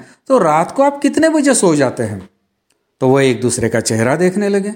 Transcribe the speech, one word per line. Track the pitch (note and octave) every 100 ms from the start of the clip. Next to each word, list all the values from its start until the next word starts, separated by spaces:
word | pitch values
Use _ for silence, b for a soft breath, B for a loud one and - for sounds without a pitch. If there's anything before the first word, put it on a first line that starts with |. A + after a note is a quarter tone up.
| B B B
तो | C4
रात | E3 D3+ F3+
को | -
आप | C#4 C#4+
कितने | C#4 D4 D#4+
बजे | D#4 C#4
सो | B3+ F#3+ D3+
जाते | B2+ B2
हैं? | A2 G2 F#2 _ _ _ _ _ _ -
तो | C3
वो | C3+
एक | C3+ A2+
दूसरे | A#2+ A2+ A2+
का | A2+
चेहरा | A2 A2 A#2 D3+
देखने | F3+ F#3+ G3+
लगे। | G3+ G3+